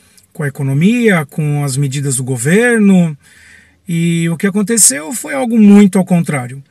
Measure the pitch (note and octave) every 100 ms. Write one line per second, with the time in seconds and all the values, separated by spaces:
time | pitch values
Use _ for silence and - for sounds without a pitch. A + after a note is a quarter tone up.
0 | _ _ _ - D3 C#3 C#3 C#3 F3+ A#3+
1 | A3+ F3 C#3+ - D3+ D3 C#3+ C3 C#3+ C3+
2 | C#3+ C3+ B2+ B2+ B2+ F#3+ A#3+ A3+ G3+ F#3
3 | E3+ D3 _ _ - - _ _ - E3
4 | E3+ E3+ E3 E3+ G3+ F#3+ G3 A#3 - C4+
5 | D#4 B3 D4 C#4+ B3 A3+ G#3 G3+ G#3 F#3+
6 | F3+ F3 - D3 B2 C#3 -